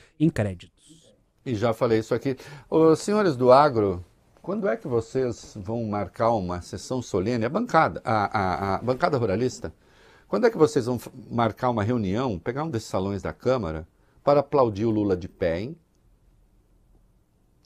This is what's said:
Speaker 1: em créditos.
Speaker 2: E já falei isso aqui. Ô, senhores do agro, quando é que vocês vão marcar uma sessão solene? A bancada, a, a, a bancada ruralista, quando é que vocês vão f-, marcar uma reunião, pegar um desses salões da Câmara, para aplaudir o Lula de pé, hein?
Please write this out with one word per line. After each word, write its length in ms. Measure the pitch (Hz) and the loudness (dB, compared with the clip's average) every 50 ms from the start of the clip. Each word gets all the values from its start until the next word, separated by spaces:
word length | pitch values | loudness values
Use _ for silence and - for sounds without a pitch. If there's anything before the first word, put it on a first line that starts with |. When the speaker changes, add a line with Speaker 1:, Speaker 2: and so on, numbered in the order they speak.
| - _ _ _ | -20 _ _ _
Speaker 1:
em 80 | 151 165 | 2 2
créditos. 840 | - - 107 101 92 85 - - _ _ _ _ - - _ _ _ _ _ _ _ _ _ | 2 2 -2 -2 -4 -8 -14 -20 _ _ _ _ -20 -20 _ _ _ _ _ _ _ _ _
Speaker 2:
E 120 | 139 120 | -6 -4
já 160 | 101 107 117 113 | -2 0 -2 0
falei 260 | - 135 120 113 110 | 0 2 2 2 2
isso 160 | 110 - 127 | 2 0 -2
aqui. 220 | 117 - 135 127 - - - 147 143 - _ | -2 -2 -4 -4 -4 -8 -16 -20 -20 -10 _
Ô, 260 | - 160 160 160 160 | 2 4 6 6 4
senhores 400 | 151 - - 202 214 208 185 139 | 4 2 0 0 2 2 2 2
do 160 | 120 127 123 | 2 6 8
agro, 540 | 127 135 147 151 127 113 104 98 90 90 90 - _ _ _ _ _ _ | 8 8 8 6 4 2 2 0 0 -2 -6 -12 _ _ _ _ _ _
quando 280 | - 165 190 220 190 202 | -10 -8 -6 -4 -2 -2
é 80 | 226 | -4
que 100 | 226 - | -4 -4
vocês 680 | 160 123 117 110 - - 131 131 123 110 - - - - 110 | -2 -2 -2 -2 -2 -4 -2 -2 -2 -4 -8 -12 -18 -16 -14
vão 240 | 95 95 117 120 117 | -8 -6 -6 -4 -4
marcar 460 | 107 104 104 101 92 - - 117 113 | -4 -4 -4 -6 -8 -4 -2 0 2
uma 320 | 117 110 92 87 87 90 87 | 2 0 0 -4 -4 -6 -8
sessão 400 | - - 92 - - 127 127 123 | -10 -12 -12 -8 -6 -6 -6 -6
solene? 420 | - - 98 90 107 123 117 107 | -4 -2 -2 0 0 0 0 -2
A 40 | 117 | -2
bancada, 520 | 151 214 240 233 - 160 160 127 160 - - | -2 -2 -4 2 2 2 2 2 0 -4 -4
a, 340 | - 110 107 101 98 - 107 | -2 0 0 0 0 0 0
a, 380 | 98 92 87 71 98 98 95 | 0 0 -2 -2 -2 -2 -2
a 20 | 90 | -2
bancada 400 | - 117 131 123 - 175 156 127 | -2 -2 -2 0 0 0 0 0
ruralista, 560 | 117 101 92 104 123 127 - - - 90 - _ _ _ _ _ _ - - - _ _ | 0 -2 -2 -2 -2 -4 -4 -6 -12 -14 -14 _ _ _ _ _ _ -20 -20 -20 _ _
quando 180 | - 208 226 | -4 0 2
é 40 | 233 | 0
que 60 | 226 | 4
vocês 300 | 185 156 147 - 143 113 | 4 2 4 4 0 0
vão 80 | 117 127 | 0 -4
f-, 140 | 113 - - - 127 127 - | -4 -6 -10 -16 -18 -16 -8
marcar 420 | 117 117 117 110 101 - - 127 | -2 0 0 0 0 0 -2 0
uma 120 | 120 110 98 | 0 0 0
reunião, 560 | 107 127 120 104 92 92 113 135 131 101 82 | 0 0 0 0 -2 -2 -2 -2 -2 -4 -4
pegar 240 | - 127 120 135 156 | -6 -6 -6 -4 -6
um 80 | 165 | -4
desses 180 | 120 113 - - | -6 -6 -6 -4
salões 320 | - 101 92 98 101 95 | -4 -4 -2 -2 -4 -4
da 120 | 85 85 73 | -6 -8 -10
Câmara, 540 | - - 120 131 131 104 80 80 78 80 - _ _ _ _ _ _ _ | -4 -2 0 0 0 -2 -4 -6 -8 -10 -12 _ _ _ _ _ _ _
para 180 | - 143 147 | 2 4 4
aplaudir 460 | 139 - - 143 131 117 101 95 110 | 2 2 2 2 2 2 2 0 -2
o 40 | 117 | 0
Lula 260 | 110 107 104 101 92 | 0 0 0 0 0
de 120 | 90 92 90 | -2 -2 -10
pé, 320 | - _ 95 85 82 85 | -6 _ -2 -2 0 -2
hein? 160 | 104 127 165 - _ _ _ _ _ _ _ _ _ _ _ _ _ _ _ _ _ _ _ _ _ _ _ _ _ _ _ _ _ _ _ _ _ _ _ _ _ | -4 -8 -10 -14 _ _ _ _ _ _ _ _ _ _ _ _ _ _ _ _ _ _ _ _ _ _ _ _ _ _ _ _ _ _ _ _ _ _ _ _ _